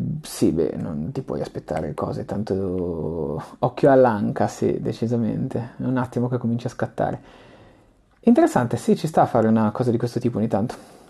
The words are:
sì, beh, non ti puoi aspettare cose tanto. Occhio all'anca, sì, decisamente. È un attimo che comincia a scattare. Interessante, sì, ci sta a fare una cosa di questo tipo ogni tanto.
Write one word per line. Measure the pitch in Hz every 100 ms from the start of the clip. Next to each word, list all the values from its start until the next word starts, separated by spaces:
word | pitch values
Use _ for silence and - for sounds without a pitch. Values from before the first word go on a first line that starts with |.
| 120 -
sì, | - - 101
beh, | 78 73 78
non | 104 73 82
ti | 135
puoi | - 71
aspettare | - - - 80 78 78
cose | - - -
tanto. | 101 107 95 95 92 87 82 78 82 71 76 - -
Occhio | 120 - 143
all'anca, | 131 123 104 117 - 104
sì, | - 107 -
decisamente. | - 113 113 120 110 110 127 120 120 -
È |
un | 127 127
attimo | 120 127 120
che | 123
comincia | 117 117 120
a |
scattare. | - 107 - - - - - - - - _ _ _ _ _
Interessante, | 233 240 330 - 117 -
sì, | - 202
ci | 156
sta | 175
a | 143
fare | 117 110
una | 110 107
cosa | - 120
di | 117
questo | 120 117
tipo | 117 110
ogni | 110
tanto. | 104 117 - - -